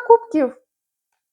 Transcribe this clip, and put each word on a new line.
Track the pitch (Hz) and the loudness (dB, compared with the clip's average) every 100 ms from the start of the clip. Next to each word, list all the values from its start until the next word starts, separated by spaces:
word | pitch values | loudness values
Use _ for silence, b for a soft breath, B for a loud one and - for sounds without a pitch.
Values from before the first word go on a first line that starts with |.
| 480 | 2
кубків. | 466 466 311 247 - _ _ _ _ _ _ _ | 0 0 -4 -4 -6 _ _ _ _ _ _ _